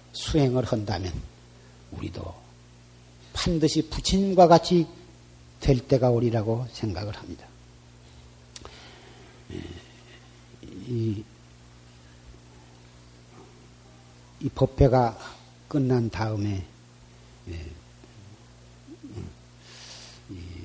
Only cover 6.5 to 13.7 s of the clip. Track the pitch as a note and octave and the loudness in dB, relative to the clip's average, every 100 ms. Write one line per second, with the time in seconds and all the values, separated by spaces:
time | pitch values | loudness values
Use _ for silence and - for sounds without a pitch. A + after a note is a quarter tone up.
6.5 | A2+ B2 - A2 F2 G#2 - - E2+ - | -2 -4 -6 -6 -6 -8 -12 -14 -16 -18
7.5 | - - - - - - - - - - | -20 -20 -20 -20 -20 -20 -20 -20 -20 -20
8.5 | - - - - - - - - - - | -18 -18 -20 -20 -20 -20 -20 -20 -20 -16
9.5 | F2 F2 - - - - - - - - | -14 -14 -16 -20 -20 -20 -20 -20 -20 -20
10.5 | - - - B2+ A#2 A2 G#2 - - - | -20 -18 -16 -8 -4 -4 -4 -10 -20 -20
11.5 | - - - - - - - - - - | -20 -20 -20 -20 -20 -20 -20 -20 -20 -20
12.5 | - - - - - - - - - - | -20 -20 -20 -20 -20 -20 -20 -20 -20 -20
13.5 | - - | -20 -20